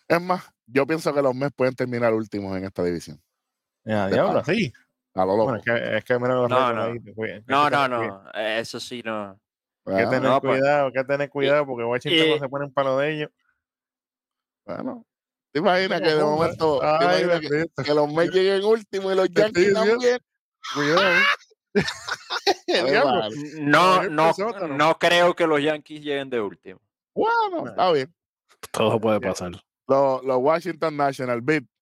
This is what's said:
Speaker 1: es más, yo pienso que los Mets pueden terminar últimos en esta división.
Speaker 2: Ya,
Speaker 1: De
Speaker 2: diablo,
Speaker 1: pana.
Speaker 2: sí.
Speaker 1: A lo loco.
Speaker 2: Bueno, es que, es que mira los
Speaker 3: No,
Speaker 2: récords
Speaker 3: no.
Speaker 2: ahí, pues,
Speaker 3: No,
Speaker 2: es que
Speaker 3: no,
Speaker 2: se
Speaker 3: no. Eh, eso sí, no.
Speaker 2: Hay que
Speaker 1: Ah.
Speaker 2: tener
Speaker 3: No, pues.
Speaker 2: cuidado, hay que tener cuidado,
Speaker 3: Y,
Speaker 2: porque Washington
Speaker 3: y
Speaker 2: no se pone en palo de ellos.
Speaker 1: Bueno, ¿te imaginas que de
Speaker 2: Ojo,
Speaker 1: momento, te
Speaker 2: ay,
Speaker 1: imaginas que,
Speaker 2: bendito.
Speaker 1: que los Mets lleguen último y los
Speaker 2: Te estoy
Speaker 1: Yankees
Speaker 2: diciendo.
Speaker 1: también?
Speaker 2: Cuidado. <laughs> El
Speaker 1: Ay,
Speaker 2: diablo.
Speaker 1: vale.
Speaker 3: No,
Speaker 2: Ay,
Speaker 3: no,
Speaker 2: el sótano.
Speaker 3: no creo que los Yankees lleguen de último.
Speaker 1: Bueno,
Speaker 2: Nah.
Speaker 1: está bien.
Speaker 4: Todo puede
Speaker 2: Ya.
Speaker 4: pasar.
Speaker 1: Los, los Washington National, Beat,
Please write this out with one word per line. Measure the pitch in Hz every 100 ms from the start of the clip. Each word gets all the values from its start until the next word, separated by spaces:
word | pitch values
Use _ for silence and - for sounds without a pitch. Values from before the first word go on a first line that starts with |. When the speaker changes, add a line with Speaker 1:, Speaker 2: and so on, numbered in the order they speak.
| -
Speaker 1:
es | 165
más, | 180 185 - _ -
yo | 131 139
pienso | 160 160
que | 143
los | 139
Mets | 127 139
pueden | - 131
terminar | 127 127 120 120
últimos | 110 107 104 98 95
en |
esta | 95 -
división. | 87 85 80 73 _ _ _ _ _ _
Speaker 2:
Ya, | 107 107 98
Speaker 1:
De |
Speaker 2:
diablo, | 95 180 113
Speaker 1:
pana. | 135
Speaker 2:
sí. | 208 147 - _ _ _ -
Speaker 1:
A |
lo | 95 104
loco. | 107
Speaker 2:
Bueno, | 107
es |
que, | 117 117 120 110
es |
que | - 123
mira | 123
los | 127 120
Speaker 3:
No, | 127
Speaker 2:
récords | 127 113
Speaker 3:
no. |
Speaker 2:
ahí, | 113 117 107
pues, | 104 110 95 113
Speaker 3:
No, | 135 147
Speaker 2:
es |
que | 143
Speaker 3:
no, | 135 120
Speaker 2:
se | 110
Speaker 3:
no. | 98 -
Eh, | - 110 110
eso | 113 117
sí, | - 123
no. | 110 107 101 98 _ _ _ _ -
Speaker 2:
Hay | 95
que |
Speaker 1:
Ah. | 117
Speaker 2:
tener | 127 127
Speaker 3:
No, | 135
pues. | 135 131
Speaker 2:
cuidado, | 135 147 135
hay |
que | 123
tener | 131 143 143
cuidado, | 143 139 147
Speaker 3:
Y, | 139
Speaker 2:
porque | 120
Washington | 117 123 151 160 160
Speaker 3:
y |
Speaker 2:
no | 151
se | 135
pone | 139
en | 143
palo | 143 135 131
de | 147
ellos. | 151 151 - _ _ _ _ _ _ _ _ _ _ _ _ -
Speaker 1:
Bueno, | - 254 240 - _ _ _ _
¿te | 143
imaginas | 190 180 190 185
que | 160
de | 151
Speaker 2:
Ojo, | 151 151
Speaker 1:
momento, | 165 170 160 139
te | 147
Speaker 2:
ay, | 156 175 180
Speaker 1:
imaginas | 175 170
que, | 151
Speaker 2:
bendito. | 147 165 -
Speaker 1:
que | 135
los | 151 147
Mets | 156 175
lleguen | 185 190 196
último | 208 226 208 190 190
y |
los | 190 185
Speaker 2:
Te | 175
estoy |
Speaker 1:
Yankees | 214 175 202
Speaker 2:
diciendo. | 202 214
Speaker 1:
también? | 233 247 247 - _ _ _ -
Speaker 2:
Cuidado. | 143 147 170 196 175 - - _ _ _
<laughs> | - - - - - - 370 392 - -
El | 254 135
Speaker 1:
Ay, |
Speaker 2:
diablo. | 202 285 -
Speaker 1:
vale. | 107 131 147 156
Speaker 3:
No, | 147 147 180 185
Speaker 2:
Ay, | 180
Speaker 3:
no, | 151 165
Speaker 2:
el |
sótano. | 160 214 196 165 139
Speaker 3:
no | 156 160
creo | 170 175 175 175
que | 165
los | 147
Yankees | 147 151 - 151
lleguen | 147 139 135
de | 123
último. | 101 87 95 92 _ _ _
Speaker 1:
Bueno, | - 440 466 427 339
Speaker 2:
Nah. | 233
Speaker 1:
está | 101 185
bien. | 151 135 _ _ _ _ _ -
Speaker 4:
Todo | - 110 110
puede | 110 107
Speaker 2:
Ya. | 95
Speaker 4:
pasar. | 90 90 90 _ _ -
Speaker 1:
Los, | 135 135 131
los | 131 127
Washington | 135 165 165 160 160 147
National, | 139 135 127 120
Beat, | 123 156 123 _